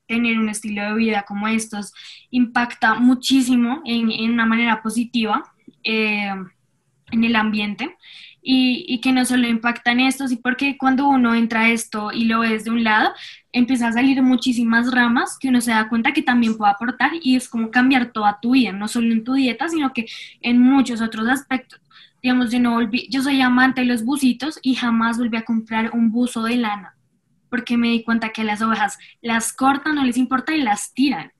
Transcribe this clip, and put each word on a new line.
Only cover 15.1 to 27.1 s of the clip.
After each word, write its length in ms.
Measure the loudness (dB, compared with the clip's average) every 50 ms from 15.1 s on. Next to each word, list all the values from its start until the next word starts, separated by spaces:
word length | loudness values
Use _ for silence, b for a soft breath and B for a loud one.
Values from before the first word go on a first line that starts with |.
| 2 0 0 -2 -6 -4
que 100 | -2 0
uno 120 | 2 2
se 120 | 2 2
da 160 | 0 0 0 0
cuenta 240 | 0 0 0 0
que 100 | 0 0
también 340 | 2 2 2 2 2 0 0
puede 140 | 0 2 0
aportar, 400 | 0 0 -4 -6 -2 -2 -2 -2 -2 -2
y 160 | 0 0 0
es 120 | 0 0 -4
como 220 | -4 -4 -4 0
cambiar 420 | 2 2 4 4 4 2 0 -2
toda 260 | -4 -2 0 0 0 0
tu 120 | 0 0
vida, 200 | 2 2 2 0
no 160 | -2 -6 -6 -4
solo 240 | -4 -2 0 0
en 120 | 0 -2 -2
tu 100 | -2 0
dieta, 340 | 0 0 0 -2 -2 -4 -2
sino 240 | -2 -2 -2 -2
que 140 | -4 -6 -8 B B B B B B B
en 200 | -2 2 4 6
muchos 420 | 6 6 6 4 2 2 -2 -4
otros 260 | -4 -4 -4 -4 -2 -2
aspectos. 520 | -2 -2 -2 -4 -6 -6 -6 _ -20 -20 _ b b b b b _ _
Digamos, 280 | -2 0 0 0 0 0
yo 80 | 0 0
no 140 | 2 2
volví, 360 | 2 0 0 0 -2 -6 -6 -4
yo 120 | -4 -2
soy 180 | 0 0 2 2
amante 420 | 4 4 4 4 4 2 2 0
de 40 | 0
los 180 | 0 0 0 -2
bucitos 540 | -2 -2 0 2 0 0 0 -4 -8 -8 -4
y 120 | -2 -2 -2
jamás 440 | 0 0 0 0 2 0 0 0 -2
volví 180 | -2 -2 -4
a 80 | -4 -4
comprar 460 | -2 -2 -2 -2 -4 -4 -2 -2 -2
un 180 | 0 2 2 2
buzo 320 | 2 0 0 -2 -2 -4
de 140 | -2 -2 0
lana, 400 | 0 0 -2 -4 -6 -10 -16 -20 _ _ _